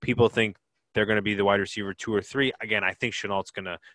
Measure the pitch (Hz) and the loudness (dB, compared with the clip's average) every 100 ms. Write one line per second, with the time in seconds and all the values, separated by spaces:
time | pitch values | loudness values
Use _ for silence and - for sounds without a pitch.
0 | - 123 117 - 110 - _ _ _ 107 | -2 4 4 4 0 -2 _ _ _ 0
1 | 107 107 101 101 101 101 95 - 98 92 | 2 2 0 2 2 2 0 -4 -8 -8
2 | - 104 - 135 131 - 113 107 92 92 | -2 -2 -2 -2 -2 -2 -4 -2 -2 -2
3 | 120 - 104 98 - - 92 85 - | -4 -4 -4 -4 -6 -8 -10 -10 -14